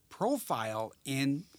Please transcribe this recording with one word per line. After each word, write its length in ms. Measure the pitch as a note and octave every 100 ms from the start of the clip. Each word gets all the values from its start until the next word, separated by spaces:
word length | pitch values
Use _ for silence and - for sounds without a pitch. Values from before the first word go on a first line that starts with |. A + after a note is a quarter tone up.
| _
profile 840 | - A3 C#4 - B2+ A2 A2 A2 -
in 400 | - C3+ C#3 C#3+ -